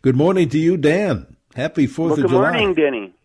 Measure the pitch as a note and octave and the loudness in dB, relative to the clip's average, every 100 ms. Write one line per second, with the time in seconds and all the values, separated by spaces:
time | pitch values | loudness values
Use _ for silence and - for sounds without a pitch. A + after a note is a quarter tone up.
0 | C3 B2+ E3 F#3+ D#3+ D3+ E3 F3+ C#3+ F3 | 0 2 2 2 0 2 0 2 2 2
1 | G3+ G#2+ - - _ - D#3 E3 C3+ - | -2 -4 -8 -20 _ -8 -6 -2 -2 -2
2 | E3 D3+ C3 C3+ - F3 G#3 E3 D3 A#2+ | -2 0 2 2 0 0 0 0 0 -2
3 | G2 _ | -10 _